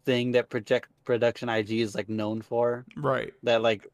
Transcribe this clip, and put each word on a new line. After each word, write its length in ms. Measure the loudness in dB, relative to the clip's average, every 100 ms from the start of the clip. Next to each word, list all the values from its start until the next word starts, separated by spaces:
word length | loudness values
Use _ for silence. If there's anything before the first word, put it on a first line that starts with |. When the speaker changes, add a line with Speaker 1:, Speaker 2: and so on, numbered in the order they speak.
| -2
Speaker 1:
thing 260 | 0 2
that 180 | 0 0
project-, 400 | -4 -2 -2 -2 _
production 460 | -4 2 2 0 -2
I 120 | -2
G 200 | 0 -2
is, 140 | -2 -4
like, 140 | -6
known 320 | -4 -4 -4
for. 440 | -4 0 0 -2 -8 -6
Speaker 2:
Right. 380 | -2 -2 -4 -4
Speaker 1:
That, 180 | 2 2
like, 260 | 2 0 -4